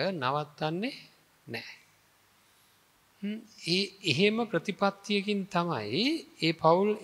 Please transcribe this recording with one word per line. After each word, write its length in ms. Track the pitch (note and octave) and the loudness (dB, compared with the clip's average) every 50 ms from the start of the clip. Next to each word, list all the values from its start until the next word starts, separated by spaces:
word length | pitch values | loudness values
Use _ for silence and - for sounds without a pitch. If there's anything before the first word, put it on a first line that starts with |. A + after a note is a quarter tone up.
| C#3 F#3 | -2 -2
නවත්තන්නේ 840 | G3 E3 B2+ B2+ C#3 D3+ D3+ D3 - - D#3 D#3 E3 F3+ G#3 C4 C#4+ - - - _ _ _ _ _ _ - - | -2 0 0 0 0 0 -2 -6 -8 -4 -4 -2 -2 -2 -4 -6 -8 -10 -18 -20 _ _ _ _ _ _ -16 -12
නැහැ. 300 | A#2 A2+ - - - - - _ _ _ _ _ _ _ _ _ _ _ _ _ _ _ _ _ _ _ _ _ _ _ _ _ _ - G3+ | -12 -12 -12 -12 -18 -20 -20 _ _ _ _ _ _ _ _ _ _ _ _ _ _ _ _ _ _ _ _ _ _ _ _ _ _ -8 -6
හ්ම්. 160 | G3+ G#3+ A3+ - - - - - | -6 -6 -6 -10 -16 -20 -8 -2
ඒ 180 | D#3+ E3+ F#3+ G3+ G3 - - - F3+ | 0 2 2 2 0 -4 -6 0 0
එහෙම 300 | C3+ C#3+ G3 G#3 G#3+ A3+ A#3+ | 2 4 4 4 4 2 -2
ප්‍රතිපත්තියකින් 960 | G#3 - E3+ - - F#3+ - G3+ G3 G3 - - - G#3 G3+ F#3+ G#3 G#3 G3+ F#3+ | 0 -2 -2 -2 -2 -2 0 0 0 0 -2 -4 -2 -2 0 0 0 -2 -2 -2
තමයි 580 | F#3 - F3+ F3 F3 D#3+ A#2+ G#2+ G#2 A2 E3 A3+ C#4 E4 D#4+ - - - - | -2 -2 -2 0 0 -2 -4 -4 -2 0 0 2 2 0 -2 -4 -10 -8 -2
ඒ 160 | - D#3+ D#3+ | 0 0 0
පවුල් 360 | - - D#3+ E3+ F3+ G3 G#3 G#3+ G#3+ | 2 4 4 4 6 4 2 0 -2